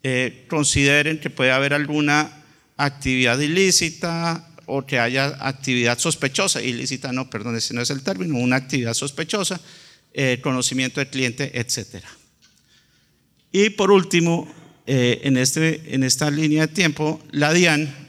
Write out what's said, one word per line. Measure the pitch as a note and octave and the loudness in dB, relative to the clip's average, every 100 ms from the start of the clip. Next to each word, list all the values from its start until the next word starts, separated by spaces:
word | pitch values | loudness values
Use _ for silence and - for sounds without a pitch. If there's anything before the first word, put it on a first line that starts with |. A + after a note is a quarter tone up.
eh, | C3 B2+ B2 - - | 0 0 -2 -6 -4
consideren | D#3+ C#3+ C#3+ C#3 C#3+ D3 D#3 | 0 2 4 4 4 2 -2
que | C#3 | -6
puede | - C3 | 0 2
haber | C3 C#3 | 2 2
alguna | D3 D3 D3+ D3 D3 D3+ - - _ _ - | 0 0 0 2 2 0 -8 -20 _ _ -4
actividad | C#3+ C#3 C3+ B2+ B2 B2 | -4 -2 -2 2 2 2
ilícita | D3 F3 F#3+ - E3 D#3+ F3 E3 E3+ E3 - - - | 0 2 4 2 0 -4 -6 -2 -4 -4 -10 -20 -6
o | C3+ C3 | -6 -2
que | B2+ | 0
haya | A#2 C3 C#3 C#3+ | 2 0 -2 -2
actividad | C3 C3+ - B2 A#2 A#2+ | -6 -6 -2 0 2 2
sospechosa, | E3+ - C3+ C3+ F#3+ C#3 | -2 -2 -2 0 -2 -2
ilícita | A2+ A#2+ C3+ C3 C3+ | -4 -6 -6 -8 -6
no, | B2+ C3 | -8 -6
perdón, | A2 A#2 A2+ | -8 -6 -6
ese | - | -4
no | A#2+ | -4
es | A#2+ | -4
el | C#3 | -4
término, | G3 F#3 F3+ C3 | -6 -4 -2 0
una | B2 B2+ | 2 0
actividad | C3 C#3 A2+ | 0 -2 -2
sospechosa, | A2+ C#3+ - E3 G#3 F#3 F3+ - - - - _ | -4 -6 -8 -4 -2 -4 -6 -12 -20 -20 -20 _
eh, | - C3+ B2 | -2 0 0
conocimiento | C#3 B2+ B2 B2+ B2+ D3 | -2 -2 -2 -2 -2 -4
del | C3+ | -4
cliente, | C3 B2+ A2+ C#3 B2 | -2 -4 -2 -6 -4
etcétera. | A#2 - G2+ F#2+ - - _ _ _ _ _ _ _ _ _ _ _ _ _ | -4 -6 -8 -16 -18 -20 _ _ _ _ _ _ _ _ _ _ _ _ _
Y | F#3+ G#3+ | 2 2
por | G#3 F#3+ | 4 4
último, | G3+ E3+ F3 E3+ E3+ D#3+ - - _ - | 4 4 2 2 0 -4 -18 -20 _ -2
eh, | C3 B2 - | 2 2 0
en | C#3 C3 | 2 2
este, | B2+ D#3 D#3+ D#3 - | 2 2 0 0 -4
en | C3+ | -2
esta | C3 C3 D3+ | 0 0 0
línea | D3 D#3 D3+ D#3 | 0 2 2 0
de | |
tiempo, | D#3 E3+ D3 D#3 D#3 - | 2 0 0 -4 -4 -6
la | C#3+ D3 | 0 2
dian | E3+ F3 D3 D3+ C#3 | 4 4 4 0 -8